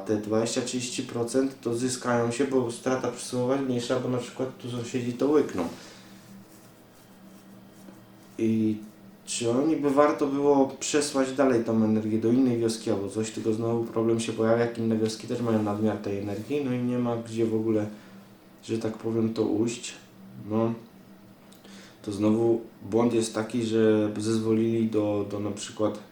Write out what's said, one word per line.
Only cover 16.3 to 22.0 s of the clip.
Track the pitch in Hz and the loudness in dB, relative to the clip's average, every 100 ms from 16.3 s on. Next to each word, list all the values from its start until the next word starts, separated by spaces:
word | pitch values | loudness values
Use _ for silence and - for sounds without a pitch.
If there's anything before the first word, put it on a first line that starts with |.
| 101 107 147 | -8 -4 -4
no | 135 | -2
i | 123 | -2
nie | 123 123 | -2 -2
ma | 120 117 | -2 -2
gdzie | 110 113 113 | -4 -2 0
w | |
ogóle, | 110 110 107 104 - - - - - - - | 0 0 0 -2 -8 -20 -20 -20 -20 -20 -20
że | - 113 | -6 -4
tak | 113 | -4
powiem, | 110 113 113 110 | -6 -4 0 0
to | 110 | 2
ujść. | 107 104 117 - - - - - - - 104 | 0 2 0 -2 -12 -16 -20 -20 -20 -16 -4
No, | 107 117 117 - - - - - - - - - - - - | 0 0 -2 -10 -20 -20 -20 -20 -20 -20 -20 -20 -20 -20 -14